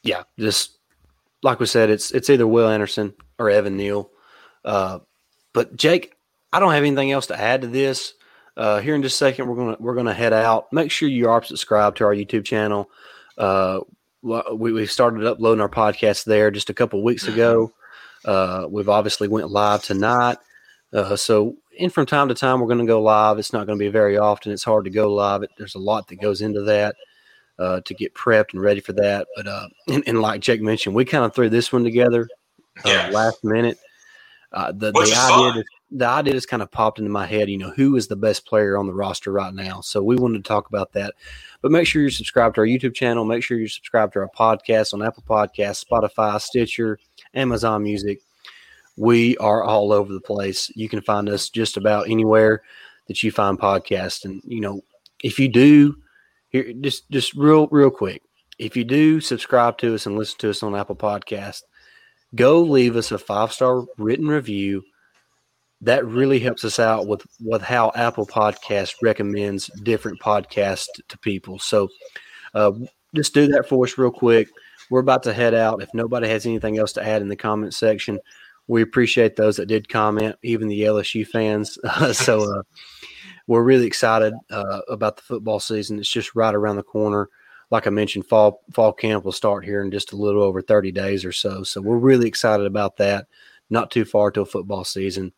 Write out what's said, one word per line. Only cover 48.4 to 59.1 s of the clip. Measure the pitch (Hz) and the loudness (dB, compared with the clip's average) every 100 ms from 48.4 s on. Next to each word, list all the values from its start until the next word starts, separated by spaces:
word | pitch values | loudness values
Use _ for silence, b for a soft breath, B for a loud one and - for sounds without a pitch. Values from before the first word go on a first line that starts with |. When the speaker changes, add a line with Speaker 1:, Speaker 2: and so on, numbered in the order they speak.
| b b b b b - | b b b b b -2
Speaker 1:
We | 110 120 117 123 | 2 4 2 2
are | 107 110 | 2 2
all | 101 107 104 | 2 2 4
over | 104 101 | 2 0
the | 95 | -8
place. | - 104 98 92 - 110 | -6 -4 -4 -6 -8 -8
You | 110 | -8
can | 107 | -6
find | 104 104 101 | -2 -2 -2
us | 101 - | -4 -6
just | 113 110 - | -4 -4 -2
about | 104 104 104 | 0 0 0
anywhere | 113 110 110 110 110 b b b b - | 0 4 6 6 2 b b b b -12
that | 98 | -4
you | 110 | -2
find | - 101 95 | 0 0 0
podcasts. | 101 98 - 95 92 - 98 | 0 0 -2 -4 -4 -8 -12
And, | 95 - | -14 -12
you | 117 | -8
know, | 101 101 _ _ _ _ | -8 -10 _ _ _ _
if | 123 - | -6 0
you | 135 | 4
do, | 117 139 147 147 143 _ _ _ _ _ | 8 10 10 8 4 _ _ _ _ _
here, | 131 110 | -4 -4
just, | 120 143 - _ | -6 -6 -8 _
just | 139 - 143 | -4 -4 2
real, | 147 156 151 | 6 6 6
real | 151 135 | 6 4
quick, | 135 95 95 _ _ _ - | 4 -6 -8 _ _ _ -12
if | 110 127 | -8 -6
you | |
do | 117 139 156 | 0 4 4